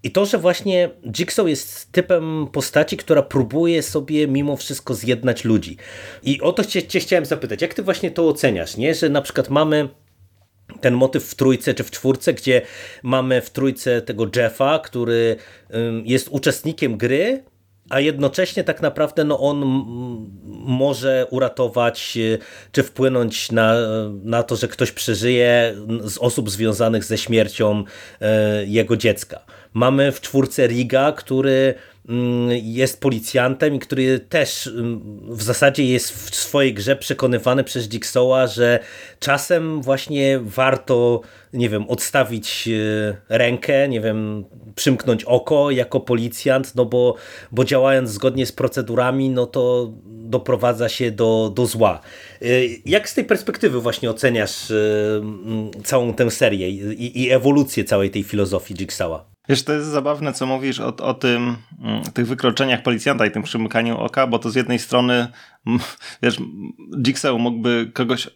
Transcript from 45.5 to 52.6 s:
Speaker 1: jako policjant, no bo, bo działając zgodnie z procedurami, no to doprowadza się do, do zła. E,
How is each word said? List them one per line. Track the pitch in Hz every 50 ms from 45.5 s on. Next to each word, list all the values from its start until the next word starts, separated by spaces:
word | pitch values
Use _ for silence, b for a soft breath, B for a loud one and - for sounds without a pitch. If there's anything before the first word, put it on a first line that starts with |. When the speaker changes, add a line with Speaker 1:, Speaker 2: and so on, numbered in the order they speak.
| 156 147 143 143
Speaker 1:
jako | 139 123 120 - - 131
policjant, | - - 123 113 113 117 104 - - 135 131 135 135 - -
no | 127 123
bo, | 117 123 123 123 123 117 B B B B B B B
bo | 113 117 131
działając | - 147 131 131 135 135 131 127 113
zgodnie | 101 101 - 131 123 131 127
z | 113
procedurami, | - - 131 123 - 135 123 110 117 123 123 127 131 135 135 131
no | 131 127 120
to | 120 - 135 123 123 123 123 123 113 110 110 -
doprowadza | 107 113 113 113 113 120 127 123 - 127 104 123 120 117 110 120 110
się | - - 127 117
do, | 107 104 117 113 113 110 110 107 98
do | 120 123
zła. | 117 - 110 113 98 85 78 B B B B B B B B
E, | - 120 123 127